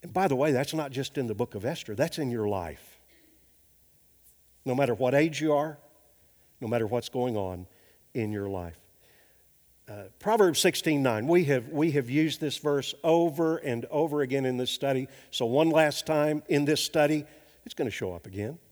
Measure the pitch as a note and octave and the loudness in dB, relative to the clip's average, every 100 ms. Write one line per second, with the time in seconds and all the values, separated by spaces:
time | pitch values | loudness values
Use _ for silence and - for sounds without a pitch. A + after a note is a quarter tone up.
0 | F2 G#2 F#3+ C3 D3+ B2+ C#3 D#3+ D3 C3 | -4 0 0 2 2 2 0 -4 -6 -6
1 | C3+ - A#2+ G#2 A#2+ G#2 A2 E3 - G#2 | -6 -4 -4 -4 -4 -4 -6 -8 -8 -2
2 | D#3+ E3 C#3 A#2+ G#2 G2 E2+ - - - | -2 -2 -4 -2 -2 -2 -6 -10 -20 -20
3 | _ _ _ _ _ _ _ _ _ _ | _ _ _ _ _ _ _ _ _ _
4 | _ _ _ _ _ _ - B2 C3+ A2+ | _ _ _ _ _ _ -4 0 2 2
5 | B2+ C3+ D#3+ C#3+ D#3 D3 D3+ D3 - _ | 2 4 2 0 0 2 0 -8 -20 _
6 | _ _ _ _ _ _ A2+ A#2 A2 A#2+ | _ _ _ _ _ _ -4 -2 0 -2
7 | - C3 B2 G#2+ F#2+ F2+ F2+ _ _ _ | -4 -4 -2 -2 -4 -8 -14 _ _ _
8 | _ C3 G#2+ G#2+ G2+ F#2+ F2 E2+ _ _ | _ -6 -4 -4 -4 -6 -8 -14 _ _
9 | _ _ _ _ _ _ _ _ - G#2 | _ _ _ _ _ _ _ _ -18 -16
10 | G2 _ G3+ A3 F#3+ D3+ F#3 - E3 D3 | -16 _ -2 4 4 6 2 2 0 2
11 | C3+ A2 B2+ F3 D3 C3 A#2+ D3+ E3 C#3+ | 2 2 4 4 4 0 0 0 2 0
12 | A#2+ C#3 D#3+ C3 D3+ - D3+ C#3+ C3 - | 0 0 0 0 -6 -2 0 0 -2 -4
13 | E3 E3 E3+ C#3+ E3 D#3+ D3 A#2 A#2 D3+ | 2 4 2 2 0 0 -2 -4 -2 -2
14 | D#3+ D3 C3+ C3+ C3 B2+ B2+ - C#3 C3 | 0 0 0 0 0 -2 -4 -4 -2 -2
15 | C3+ - - - A#2 C3 D#3+ D#3 D#3 C#3+ | -4 -12 -8 -2 0 4 4 6 4 2
16 | - D#3 D3+ D3+ - D3 C#3+ D3+ - E3 | -2 2 2 0 0 0 2 0 0 2
17 | D3 D#3 C#3+ - - _ - - C3+ - | 2 2 -4 -18 -20 _ -18 -6 -6 -4
18 | G2 F2 - F#2+ G#2 E3 _ | -6 -8 -10 -8 -6 -8 _